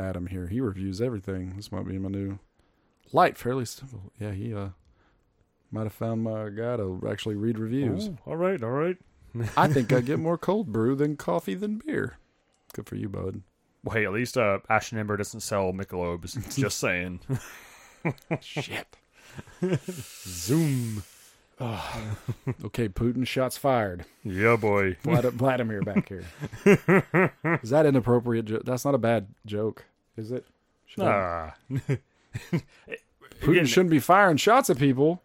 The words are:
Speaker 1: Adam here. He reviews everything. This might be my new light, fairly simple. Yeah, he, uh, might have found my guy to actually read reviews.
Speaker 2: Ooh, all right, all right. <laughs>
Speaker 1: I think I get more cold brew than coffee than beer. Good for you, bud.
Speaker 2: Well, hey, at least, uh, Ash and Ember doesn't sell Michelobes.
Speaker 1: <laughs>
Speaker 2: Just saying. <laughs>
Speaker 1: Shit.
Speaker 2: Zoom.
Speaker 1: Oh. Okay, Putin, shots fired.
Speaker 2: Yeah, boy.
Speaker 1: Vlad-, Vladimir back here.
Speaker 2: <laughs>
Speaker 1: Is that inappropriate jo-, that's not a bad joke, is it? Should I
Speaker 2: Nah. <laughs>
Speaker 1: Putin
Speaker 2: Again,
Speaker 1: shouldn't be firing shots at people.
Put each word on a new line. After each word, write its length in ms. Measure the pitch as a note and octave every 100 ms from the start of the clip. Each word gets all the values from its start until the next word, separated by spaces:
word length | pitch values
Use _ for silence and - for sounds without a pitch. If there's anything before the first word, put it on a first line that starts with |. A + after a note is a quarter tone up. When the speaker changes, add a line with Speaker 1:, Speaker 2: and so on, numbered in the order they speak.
Speaker 1:
Adam 240 | F#2+ F#2 F2+
here. 180 | F#2+ F2
He 140 | A2+
reviews 400 | B2+ F#2 G2 F#2+
everything. 520 | B2+ A2 G2 F#2 F#2 F#2+
This 160 | G2+
might 160 | F#2+ G2
be 100 | F#2+
my 120 | F#2+
new 280 | G2 G2 G2 - _ _ _ _ _ _
light, 240 | D3 F3 C3
fairly 280 | A#2+ C3 A#2+
simple. 460 | - C3+ A2 F#2+ -
Yeah, 120 | G#2
he, 220 | G2 A2+
uh, 160 | G#2 G2 F#2 _ _ _ _ _ _ _ _ _
might 120 | A2
have 100 | A2
found 300 | - A2+ A2+
my 260 | A2+ A2 G#2+
guy 280 | G2+ A#2 B2
to 240 | G2 F#2 G#2
actually 260 | G#2 A2+ G#2
read 220 | A2 A2
reviews. 520 | A2 C3 C3 F3+ G#3+
Speaker 2:
Ooh, 80 | D3 -
all 100 | D#3
right, 240 | F3+ F#3+
all 80 | A2+
right. 280 | C3+ E3+ F#3 _ _ -
<laughs> 300 | A#2 A2+ -
Speaker 1:
I 100 | E3
think 240 | C#3 A#2
I 100 | B2+
get 180 | A#2+ D#3+
more 180 | D#3+ E3
cold 340 | - G#3 E3+
brew 240 | A2 A2+ C3+
than 220 | D3+ D3
coffee 380 | - F3 - F#3
than 260 | G#3 G#3+
beer. 340 | D4+ B3+ G2 - _ _ _ _ -
Good 120 | - -
for 80 | G#2
you, 140 | G#2
bud. 320 | F#2+ F#2+ G2+ - _ _ _
Speaker 2:
Well, 120 | - A2
hey, 100 | G#2
at 80 |
least, 240 | G#2 B2 C3
uh, 220 | G#2+ G2 -
Ash 220 | A2 -
and 80 | A2+
Ember 180 | G#2+ G#2
doesn't 240 | G2+ A2
sell 320 | - G2+ F#2+
Michelobes. 600 | F#2+ G2 F2+ F2 F2 E2+
Speaker 1:
<laughs> 220 | B2 F#2+ -
Speaker 2:
Just 220 | G#2 -
saying. 400 | B2 F2+ F2+ F2+ - C3 - - - - -
<laughs> 460 | _ E3 - - E3
Speaker 1:
Shit. 580 | - - - - - - _ _ - - - - F#3 F3 -
Speaker 2:
Zoom. 1120 | F3 - - F#2+ F2 F2 D#3 D#3 C3 A#2 G#2+ - - - _ _ -
Speaker 1:
Oh. 580 | A#2+ G#2 - A2+ A2 G2+ - A2+ - A#2
Okay, 240 | G#2+ - A2
Putin, 380 | - A#2 B2 B2
shots 300 | C3+ B2+ -
fired. 480 | C#3 B2 G#2 F2+ - _
Speaker 2:
Yeah, 320 | G#2+ F#2 A2+ A#2
boy. 380 | G#2+ G2+ F#2+ F2+
Speaker 1:
Vlad-, 280 | D3+ E3 B2
Vladimir 480 | A#2+ C3 B2 A2+ G#2
back 260 | G2 G#2 -
here. 140 | F#2+ F2 - C#3+ - G3
Speaker 2:
<laughs> 920 | F#3+ - F#3 - - F#3 - D#3 E3
Speaker 1:
Is 80 | G#2+
that 160 | C#3+ D#3
inappropriate 600 | C3+ A#2 A#2+ A2+ A#2 G#2+
jo-, 160 | A2
that's 220 | - B2 C#3+
not 100 | C3+
a 20 |
bad 280 | A2+ A#2 G2+ - G#2+
joke, 400 | G#2 A2 - - _ _ -
is 140 | A2
it? 140 | B2 - _ _ _ _
Should 180 | -
I 500 | F3+ G2+ F2+ E2+ D#2+ - -
Speaker 2:
Nah. 80 | C3
<laughs> 800 | - C3 - _ _ - - E3 - _ - - _ _ - -
Speaker 1:
Putin 100 | -
Speaker 2:
Again, 140 | E3+ C#3+
Speaker 1:
shouldn't 240 | F3+ F#3
be 100 | D#3
firing 380 | - F#3 G3 D3
shots 320 | - B3 -
at 80 | C#3
people. 440 | C#3+ B2+ D3 F3